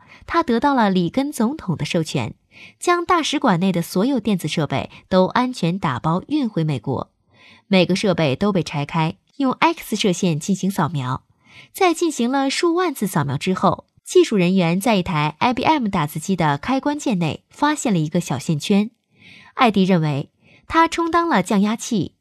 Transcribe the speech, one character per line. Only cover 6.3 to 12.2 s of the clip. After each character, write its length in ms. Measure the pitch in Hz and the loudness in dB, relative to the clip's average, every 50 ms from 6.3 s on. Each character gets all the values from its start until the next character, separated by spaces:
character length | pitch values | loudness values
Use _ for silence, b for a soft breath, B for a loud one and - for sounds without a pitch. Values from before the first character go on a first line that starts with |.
| 285 311 262 220 | -2 0 0 0
回 160 | - 165 160 | -2 -2 -2
美 120 | 151 143 123 | 0 -2 -4
国。 360 | - 143 123 - - _ _ _ _ b b b b b b b b b | -4 -4 -4 -4 -6 _ _ _ _ b b b b b b b b b
每 180 | 196 185 170 | 4 4 4
个 100 | - 185 | 4 2
设 180 | - - 196 170 | 0 0 0 0
备 220 | 170 160 139 131 | 2 2 0 0
都 160 | - 196 208 | 0 0 0
被 100 | 196 175 | 0 0
拆 240 | 151 - - 143 143 | -2 -2 -4 -6 -6
开， 300 | - - 165 156 165 - _ _ _ _ - | -4 -2 -2 -2 -2 -4 _ _ _ _ -2
用 160 | 277 254 - | -2 -2 0
X 420 | - - 220 - - - - 226 | 0 0 0 0 -2 -6 -6 -4
射 160 | 202 - 202 | -2 0 0
线 260 | - - 196 175 156 147 | 0 2 0 0 0 0
进 160 | - - 190 | -2 -2 -2
行 160 | - 185 190 | -2 -2 -4
扫 200 | 190 - 160 - | -2 -2 -2 -2
描。 340 | 170 139 123 127 135 - _ _ _ B B B B B B B | -2 -4 -4 -4 -6 -6 _ _ _ B B B B B B B
在 220 | B - 392 349 320 | B 0 0 0 0
进 180 | - 349 320 | 0 -2 -2
行 180 | - - | -2 -2